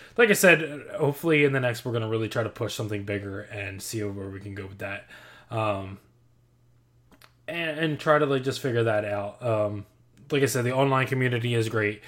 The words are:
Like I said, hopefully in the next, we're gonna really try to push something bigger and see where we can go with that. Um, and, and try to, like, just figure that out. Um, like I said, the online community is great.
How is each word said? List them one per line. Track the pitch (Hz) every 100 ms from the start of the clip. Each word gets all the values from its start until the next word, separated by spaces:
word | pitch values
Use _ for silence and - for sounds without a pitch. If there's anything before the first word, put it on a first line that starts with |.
| - -
Like | 233
I |
said, | 196 185 165 156 143 -
hopefully | - 147 139 165 151
in | 143
the | 139
next, | 127 117 131
we're |
gonna | 117 110
really | 113 107
try | -
to | 107
push | - 104
something | - 110 104
bigger | 98 101 101 98
and | 107 107 98 98
see | - 113
where | 104 101 98
we | 95
can | 101
go | 98 98
with | 98
that. | 101 101 - - - - -
Um, | 113 107 98 95 98 _ _ _ _ _ _ _ _ _ _ _ - - _ -
and, | 170 165 147
and | 160 147
try | 160 151
to, | 147
like, | 135
just | 131 120
figure | 135 117
that | 113 104 104
out. | 101 101 -
Um, | 120 107 104 104 98 _ _ - -
like | 143
I | 135
said, | 131
the | 120
online | 131 139 131 127
community | 131 127 120 120
is | 117 110
great. | 110 104 104